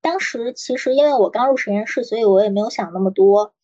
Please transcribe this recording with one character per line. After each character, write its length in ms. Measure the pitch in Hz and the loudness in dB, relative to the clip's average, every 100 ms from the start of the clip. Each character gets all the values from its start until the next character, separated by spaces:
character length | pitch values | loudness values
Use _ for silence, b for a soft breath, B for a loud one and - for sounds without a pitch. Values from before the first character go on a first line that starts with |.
当 180 | 330 370 | -4 -4
时 340 | - 247 233 | -6 -6 -8
其 240 | 247 - 254 | -10 -8 -6
实 200 | - 269 | 0 2
因 80 | |
为 100 | 294 | 2
我 160 | 269 190 | 2 0
刚 180 | 220 254 | 0 0
入 80 | 262 | 0
实 140 | - | -2
验 160 | 202 220 | -4 -4
室， 160 | - | -6
所 160 | 240 220 | -6 -2
以 60 | |
我 180 | 220 190 | 2 4
也 60 | 214 | 2
没 100 | 196 | 0
有 120 | 214 | -4
想 220 | - 185 | -6 -8
那 60 | 180 | -2
么 140 | 190 | -2
多， 420 | 190 196 202 208 _ | 4 4 4 2 _